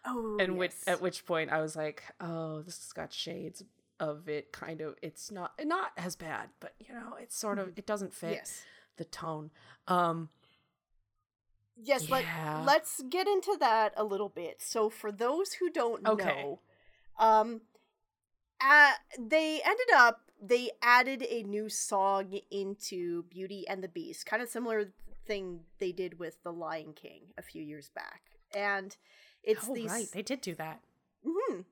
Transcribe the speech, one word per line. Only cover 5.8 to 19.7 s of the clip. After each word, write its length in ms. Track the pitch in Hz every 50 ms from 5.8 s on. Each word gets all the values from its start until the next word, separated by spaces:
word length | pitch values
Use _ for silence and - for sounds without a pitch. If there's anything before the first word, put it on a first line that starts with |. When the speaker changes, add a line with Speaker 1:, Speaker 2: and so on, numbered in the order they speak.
| 381 - -
Speaker 2:
as 180 | - 175 180 165
bad, 340 | _ 165 160 143 107 107 - _ _
but, 120 | - 160 _ _
you 140 | 220 - -
know, 220 | 233 233 233 - -
it's 160 | 247 - -
sort 220 | - - 214 202 202
of, 80 | 190
Speaker 1:
Mm-hmm. 120 | 185 170 208
Speaker 2:
it 60 | 196
doesn't 280 | - 214 208 196 180 -
fit 180 | - - 165 -
Speaker 1:
Yes. 280 | - - - - - - - - - _ _ _
Speaker 2:
the 60 | - 165
tone. 460 | - - - 170 160 156 156 151 156 _ _ - - - _ _
Um, 420 | - 185 180 175 170 165 165 165 151 _ _ _ _ _ _ _ _ _ _ _ _ _ _ _ _ _ _ _ _ _ _ _ _ _ _ _ _ _ 233 220
Speaker 1:
Yes, 260 | 240 277 254 156 156
let, 140 | 262 262 -
Speaker 2:
yeah. 400 | 165 165 160 160 151 156 156 160
Speaker 1:
let's 360 | - 294 320 320 - - - 269 254
get 180 | - 359 381
into 300 | 403 403 381 - 381 415 311
that 340 | 294 233 220 220 214 208 -
a 60 | - 214
little 260 | 214 196 196 208 196
bit. 320 | _ - 170 156 - -
So 280 | - - - 233 214 220
for 220 | 214 - - 214
those 420 | 208 196 233 247 285 339 392 - -
who 160 | - 359 349
don't 360 | 330 294 240 233 233 - 202
Speaker 2:
Okay. 180 | 220 220 214 190
Speaker 1:
know, 340 | - - - - 143 - - _ _ _ _ _ - _ _ _ - -
um, 440 | - 220 220 220 220 220 233 233 220 - _ _ _ _ _ _ _ _ _ _ _ _ _ _ _ _ _ _ _ -
uh, 280 | 269 294 294 294 277 - - _ _ -
they 440 | 262 240 220 311 311 320 311 311 302 -
ended 220 | 320